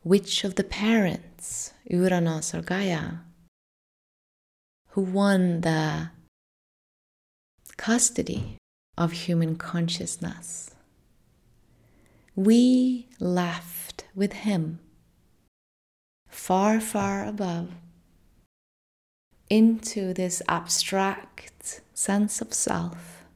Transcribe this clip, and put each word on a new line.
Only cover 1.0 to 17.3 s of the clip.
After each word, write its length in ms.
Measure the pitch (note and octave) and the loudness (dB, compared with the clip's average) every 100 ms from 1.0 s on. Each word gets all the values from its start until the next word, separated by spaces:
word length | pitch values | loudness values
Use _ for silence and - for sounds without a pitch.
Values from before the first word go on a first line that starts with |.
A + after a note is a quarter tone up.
| F#3 - - - - - - _ - | 2 0 -10 -16 -12 -10 -10 _ -2
Uranos 640 | F3 F#3 F3+ E3 D#3+ - E3 | 2 4 4 2 0 -4 -6
or 40 | |
Gaia, 580 | E3 F#3 G3 D#3+ D#3+ E3 - _ _ _ _ _ _ _ _ _ _ _ _ _ _ _ _ | -4 -2 -2 -2 -4 -10 -16 _ _ _ _ _ _ _ _ _ _ _ _ _ _ _ _
who 120 | - | -4
won 600 | F#3+ F#3+ G3+ F#3+ F3+ E3+ | 0 2 4 6 4 2
the 480 | E3 D#3+ D#3 D#3 E3 - _ _ _ _ _ _ _ _ _ _ _ _ _ _ - - | 0 0 0 -2 -6 -12 _ _ _ _ _ _ _ _ _ _ _ _ _ _ -20 -10
custody 800 | - A#3+ - - - - - - _ _ _ - | 0 2 2 0 -4 -6 -8 -12 _ _ _ -2
of 140 | E3+ | -2
human 440 | E3+ - E3+ E3 | -2 -2 0 0
consciousness. 1160 | E3 - F3 E3+ - E3+ - E3+ - - - - - _ _ _ _ _ _ _ _ _ _ _ _ _ _ _ | -2 -4 -4 -2 -4 -8 -8 -10 -10 -14 -14 -14 -20 _ _ _ _ _ _ _ _ _ _ _ _ _ _ _
We 760 | - G3 A#3 B3 B3+ B3+ B3 - - | 2 6 8 8 6 4 0 -6 -6
left 880 | F3+ F3+ F3 E3+ - - - - - | -2 0 -2 -6 -10 -14 -14 -16 -14
with 180 | F#3+ G3+ | -4 -4
him, 460 | - G#3+ F#3+ D#3+ E3 - _ _ _ _ _ _ _ _ _ _ _ _ _ _ | -2 -2 0 -2 -8 -16 _ _ _ _ _ _ _ _ _ _ _ _ _ _
far, 520 | - - F#3 G3+ A3 | -16 0 2 4 2
far 460 | A3 G#3 G3 G3 | 0 -2 -2 -2
above, 440 | G#3 | -6